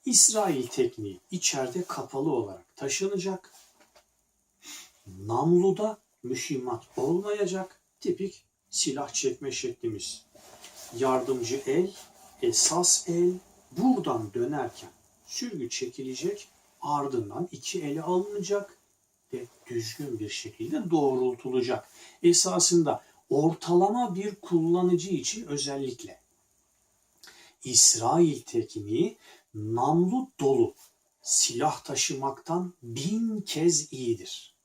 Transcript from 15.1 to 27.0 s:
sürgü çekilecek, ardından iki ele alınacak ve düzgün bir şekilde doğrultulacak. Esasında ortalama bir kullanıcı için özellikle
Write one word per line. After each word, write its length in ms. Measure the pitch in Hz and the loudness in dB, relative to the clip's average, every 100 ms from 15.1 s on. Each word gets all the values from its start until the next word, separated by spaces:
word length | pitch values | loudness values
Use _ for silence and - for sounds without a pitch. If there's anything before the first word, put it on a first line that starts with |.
| _ - | _ -12
sürgü 420 | - 247 180 120 | -8 -8 -8 -8
çekilecek, 800 | - 120 - 131 131 165 202 - _ _ _ | -6 -8 -8 -10 -4 -6 -6 -14 _ _ _
ardından 680 | 143 143 139 123 104 - 175 | -4 -2 0 -2 -4 -6 -6
iki 300 | - - 175 | -6 -8 -6
ele 200 | 151 151 | -4 -4
alınacak 760 | 165 180 208 208 185 202 202 _ _ _ _ _ _ | 0 0 0 -6 -2 -2 -4 _ _ _ _ _ _
ve 140 | 127 120 _ - | -10 -10 _ -8
düzgün 520 | 117 110 - 143 110 | -6 -6 -8 -8 -6
bir 100 | 104 | -8
şekilde 600 | - - - - 302 180 | -8 -12 -10 -4 -4 2
doğrultulacak. 1000 | 160 139 127 127 123 131 127 120 - - - - - | 4 4 2 0 -2 -2 0 0 -4 -6 -20 -20 2
Esasında 840 | 170 170 185 180 - 170 151 - _ _ _ | 6 6 4 2 4 4 4 -2 _ _ _
ortalama 840 | 135 160 165 165 175 196 240 233 | 2 4 2 4 4 6 2 0
bir 200 | 180 208 | -2 -6
kullanıcı 760 | 196 - 170 165 175 180 175 185 | -8 0 2 4 4 4 2 0
için 360 | 165 - 220 185 | -2 -2 -6 -6
özellikle 720 | 143 139 139 135 123 107 - _ _ _ _ _ _ _ _ | -4 -4 -4 -6 -8 -16 -20 _ _ _ _ _ _ _ _